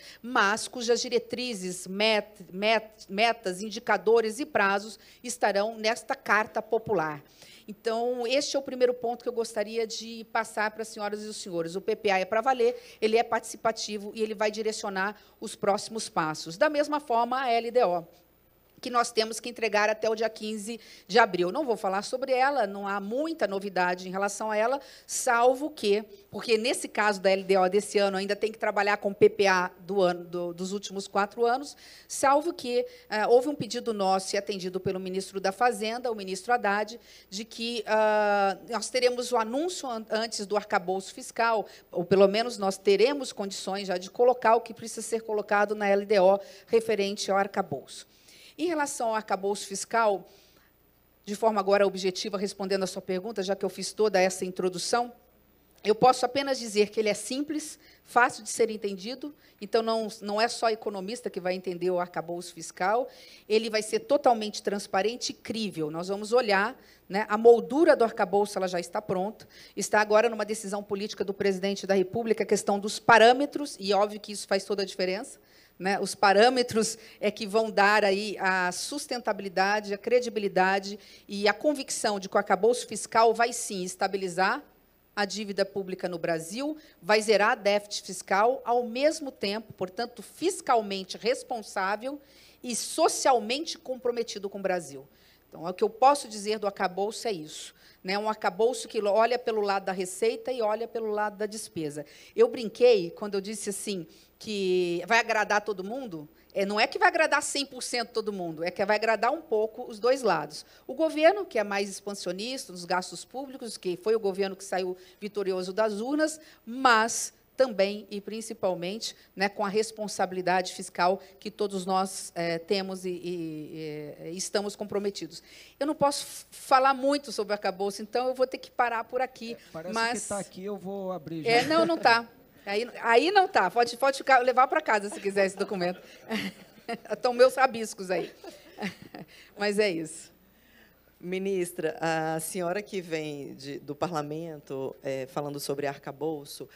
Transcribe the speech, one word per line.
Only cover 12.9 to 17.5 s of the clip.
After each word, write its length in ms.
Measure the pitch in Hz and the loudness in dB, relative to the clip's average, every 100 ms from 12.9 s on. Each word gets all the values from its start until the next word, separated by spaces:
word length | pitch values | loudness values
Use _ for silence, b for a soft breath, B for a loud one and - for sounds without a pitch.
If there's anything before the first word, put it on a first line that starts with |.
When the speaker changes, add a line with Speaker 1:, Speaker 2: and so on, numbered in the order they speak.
| B | B
Speaker 1:
ele 160 | 220 220 | 0 2
é 80 | |
participativo 880 | 233 226 - - 226 226 - 208 208 | 2 -2 -4 -4 -4 -2 -6 -8 -8
e 80 | 220 | -4
ele 120 | 220 | -4
vai 180 | 208 214 | 0 -2
direcionar 640 | 214 214 214 214 190 190 214 B B | 0 -4 -4 -4 -2 -2 -4 B B
os 160 | 220 - | -14 -4
próximos 540 | 202 202 - 220 - | 0 0 0 -8 -6
passos. 480 | - 160 156 - 170 | -2 -2 -2 -6 2
Da 120 | 302 | 2
mesma 300 | 294 294 294 | 2 0 0
forma, 400 | 294 233 240 254 | 0 2 2 0
a 100 | |
L 220 | 269 | 2